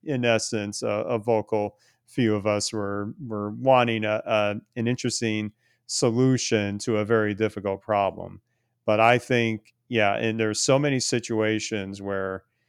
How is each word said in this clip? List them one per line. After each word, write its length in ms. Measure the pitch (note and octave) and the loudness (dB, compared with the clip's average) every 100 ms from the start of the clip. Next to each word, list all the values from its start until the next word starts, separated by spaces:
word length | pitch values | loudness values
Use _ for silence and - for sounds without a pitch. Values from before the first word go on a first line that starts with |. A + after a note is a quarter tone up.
in 220 | D#3+ C3 A#2+ | -6 -2 2
essence, 580 | A2+ - A2 G#2 - | 2 0 -4 -4 -4
a, 40 | A2+ | -4
a 300 | G#2 - A#2 | -2 -2 -2
vocal 600 | A2 A2 G#2+ G#2+ G#2 _ _ _ _ | 0 0 0 -2 -2 _ _ _ _
few 280 | - A2+ G#2 | 0 2 2
of 100 | G#2 | 0
us 280 | G#2 - | 0 -2
were, 400 | A2 G2+ G2+ G2+ - B2+ | -4 -6 -6 -8 -10 -10
were 260 | G#2+ G#2 | -6 -6
wanting 520 | A2+ B2+ B2+ A#2+ A2 | -2 4 4 4 0
a, 180 | G#2+ G#2+ - | 0 -2 0
a, 300 | A2 G#2 G#2 - B2 | 0 0 -4 -10 -4
an 120 | A2+ | -2
interesting 640 | B2 B2+ - A2+ G#2+ G#2+ _ _ _ - | -2 -2 -2 -2 -2 -4 _ _ _ -8
solution 880 | - B2+ A2+ C3 B2+ - A2 G2+ G2+ | 0 0 4 4 2 2 0 0 -2
to 200 | B2 G#2+ | -2 0
a 80 | G#2 | 2
very 280 | A2+ G#2+ | 2 2
difficult 480 | G2+ A2 G#2 G2 G2 | 0 -2 -2 -4 -4
problem. 600 | - G#2 G2 F#2 F2+ F#2 _ _ _ _ - | 0 2 0 -2 -14 -16 _ _ _ _ 0
But 140 | G#2+ | 4
I 180 | A2+ B2 | 6 4
think, 560 | - B2 A2+ A2 _ _ - | 2 0 0 -2 _ _ -4
yeah, 280 | A#2 G2+ A2 | 0 2 2
and 220 | A2+ A2+ | -2 0
there's 220 | A2 G#2+ | -2 0
so 180 | - C3+ | 2 2
many 220 | D3 C3 | 2 0
situations 1000 | - B2 - A2 G#2+ A2 - G#2+ G2 G2 | 0 -2 -2 -2 0 0 -2 -6 -6 -8
where 420 | G2+ G2 F#2+ F#2+ _ _ | -6 -4 -4 -8 _ _